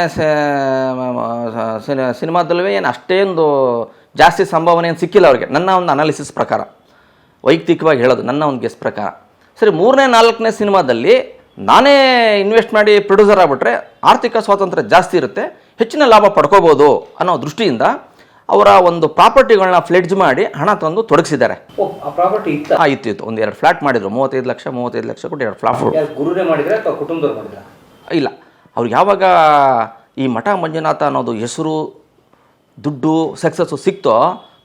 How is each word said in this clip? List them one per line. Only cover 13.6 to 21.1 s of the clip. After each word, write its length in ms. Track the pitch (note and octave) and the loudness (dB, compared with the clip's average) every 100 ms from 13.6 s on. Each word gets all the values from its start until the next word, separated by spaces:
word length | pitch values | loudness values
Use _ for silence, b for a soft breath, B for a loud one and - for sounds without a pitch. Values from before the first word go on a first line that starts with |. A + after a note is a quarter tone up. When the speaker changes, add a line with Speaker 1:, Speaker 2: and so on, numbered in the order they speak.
| - A#3+ - - | -2 -2 -6 -2
Speaker 1:
ಆರ್ಥಿಕ 320 | - A#3 A#3+ A3+ | 2 2 2 -2
ಸ್ವಾತಂತ್ರ್ಯ 460 | G#3 G3+ F#3+ E3+ | 0 0 0 -2
ಜಾಸ್ತಿ 340 | A#2 E3 F3+ F3 | 2 2 2 -2
ಇರುತ್ತೆ, 520 | C3 - C#4+ - _ - | -2 -6 -8 -10 _ -6
ಹೆಚ್ಚಿನ 240 | A3+ D4 C#4 | -4 0 4
ಲಾಭ 200 | G#3+ G3+ | 6 4
ಪಡ್ಕೋಬೋದು 720 | F#3+ D3 G3 E3+ C#3 D3 A2 - - | 2 4 4 4 4 4 2 -4 -6
ಅನ್ನೋ 220 | F3 D#3 | -4 -4
ದೃಷ್ಟಿಯಿಂದ 400 | C#3+ F#3 G#3 A#2 D#3 C4+ - b b b b | -6 -4 -2 0 -2 -2 -10 b b b b
ಅವರ 160 | G3 G3+ | 2 6
ಒಂದು 420 | G3 F3+ E3+ D#3+ | 6 4 2 -2
ಪ್ರಾಪರ್ಟಿಗಳನ್ನ 680 | - G#3 C#4 A3+ G#3 F#3 F3+ | 4 4 4 4 2 4 0
ಫ್ಲೆಡ್ಜ್ 360 | - F3 F3 | 2 0 0
ಮಾಡಿ 300 | G3 E3+ C3 | 0 2 2
ಹಣ 300 | G#3+ D3 F3 | -2 -2 -2
ತಂದು 280 | G3+ D#3+ F#3 | -2 -2 -4
ತೊಡಗಿಸಿದ್ದಾರೆ. 680 | A3 | 0